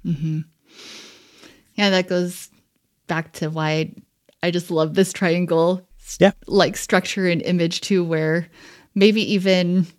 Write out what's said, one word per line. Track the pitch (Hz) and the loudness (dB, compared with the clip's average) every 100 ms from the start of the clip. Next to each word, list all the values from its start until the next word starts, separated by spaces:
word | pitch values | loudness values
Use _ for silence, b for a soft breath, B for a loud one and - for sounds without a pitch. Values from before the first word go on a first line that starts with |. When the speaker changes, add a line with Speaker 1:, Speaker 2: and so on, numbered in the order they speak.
Speaker 1:
Mm-hmm. | 185 151 160 156 156 _ B B B B B B B B B B B | -4 -4 -4 -6 -8 _ B B B B B B B B B B B
Yeah, | - 202 | -2 2
that | 190 185 | 2 0
goes | 180 180 180 - _ _ _ _ _ _ | -2 -2 -8 -18 _ _ _ _ _ _
back | 165 160 | -6 -6
to | - 156 | -8 -6
why | 160 156 156 160 - _ _ _ _ | -4 -2 -2 -4 -10 _ _ _ _
I | 175 | -4
just | 175 170 | -4 -2
love | 165 156 | -2 0
this | 160 190 | 2 0
triangle | - 185 170 175 165 165 185 _ - | 0 0 0 0 2 2 0 _ -20
s- | - - | -18 2
Speaker 2:
Yeah. | 190 - - | 2 2 -2
Speaker 1:
like, | 196 156 - | 2 2 0
structure | - 185 185 - 185 | 0 0 0 -4 -2
and | 170 | -2
image | - 180 170 - | 0 0 0 -2
too, | - 196 | -2 0
where | 175 160 156 165 160 B B B B | 0 -2 0 -2 -4 B B B B
maybe | 202 208 214 - | 4 4 4 0
even | 202 190 185 175 180 175 | 0 2 2 2 2 0